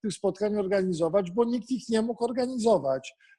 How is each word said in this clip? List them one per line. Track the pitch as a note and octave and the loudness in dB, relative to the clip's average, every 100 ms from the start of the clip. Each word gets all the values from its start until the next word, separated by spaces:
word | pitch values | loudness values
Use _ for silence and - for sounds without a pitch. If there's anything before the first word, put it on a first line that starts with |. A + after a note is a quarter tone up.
tych | G#3+ | -6
spotkań | - G3 F3+ G#3 G#3 | -2 -2 0 -2 0
organizować, | F#3+ G3 F#3 E3 E3 G3 F3 | 0 2 2 0 2 2 0
bo | F#3+ A#3 | 0 0
nikt | A#3+ - | 0 -4
ich | B3+ - | -6 0
nie | A3 | 0
mógł | A#3 A#3 A#3 | 0 -2 -4
organizować. | B3 B3+ C4 A3 F#3+ C3+ C3+ - - _ | -2 -4 0 2 4 2 -2 -4 -20 _